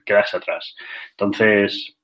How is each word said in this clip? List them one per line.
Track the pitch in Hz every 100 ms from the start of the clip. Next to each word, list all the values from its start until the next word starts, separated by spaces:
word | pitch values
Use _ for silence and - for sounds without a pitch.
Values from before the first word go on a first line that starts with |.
| -
quedarse | 104 - 90
atrás. | - - - - - - -
Entonces, | - 98 98 110 104 101 101 - _